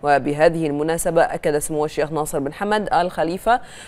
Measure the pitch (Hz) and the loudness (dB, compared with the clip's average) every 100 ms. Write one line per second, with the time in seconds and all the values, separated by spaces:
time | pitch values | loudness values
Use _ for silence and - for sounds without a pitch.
0 | 147 143 135 147 165 165 160 143 156 165 | 4 2 2 4 4 4 -2 -2 -2 -2
1 | 185 165 156 165 165 151 - 151 151 - | 0 2 2 0 -2 -2 -2 -2 -2 -2
2 | 151 156 151 156 139 156 202 214 202 160 | -2 -2 -2 -4 -4 -4 -2 0 2 0
3 | 180 175 160 185 - 247 - - | 0 -2 -2 -2 0 0 0 -18